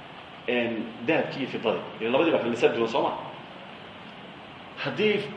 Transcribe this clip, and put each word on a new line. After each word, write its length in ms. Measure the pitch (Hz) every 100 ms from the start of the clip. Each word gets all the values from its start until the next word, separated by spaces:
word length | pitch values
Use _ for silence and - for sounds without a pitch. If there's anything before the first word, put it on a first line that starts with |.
| - - - - -
een, 260 | 123 117 113 - - 120
dahabkii 340 | 151 113 139
iyo 100 | 123
fiddadii. 340 | 113 117 92 - -
Ilaa 100 | 113
labadii 200 | 135 160
baa 80 | 127
kala 120 | 117
nisaab 220 | 120 151 113
duwan, 120 | 113
soo 140 | 139
ma? 100 | - - - - - - - - - - - - - - - - - -
Haddii 360 | 143 127 214 180 -